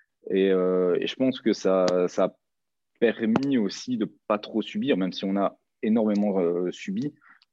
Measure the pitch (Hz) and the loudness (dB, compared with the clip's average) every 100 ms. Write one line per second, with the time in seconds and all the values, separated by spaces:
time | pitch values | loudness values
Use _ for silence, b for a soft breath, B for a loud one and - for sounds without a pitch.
0 | B _ - 95 98 95 92 92 90 85 | B _ -4 2 2 2 2 2 2 0
1 | - - 131 - 110 101 95 92 90 90 | -2 -2 -2 0 -2 0 2 2 4 2
2 | 90 - 92 - _ _ _ _ _ _ | 0 0 -2 -4 _ _ _ _ _ _
3 | 117 104 110 113 139 131 98 - - 120 | 0 2 0 0 2 0 0 -4 -6 -4
4 | 95 - - 104 - 113 - 107 131 98 | -4 -6 -4 -4 -2 -4 -4 -4 -2 0
5 | 92 - 98 98 98 - _ _ 113 113 | -2 -4 -4 0 -2 -4 _ _ 0 2
6 | 107 101 104 95 85 87 90 - - 98 | 2 2 0 0 0 0 -4 -6 -8 -6
7 | 143 b b b _ | -6 b b b _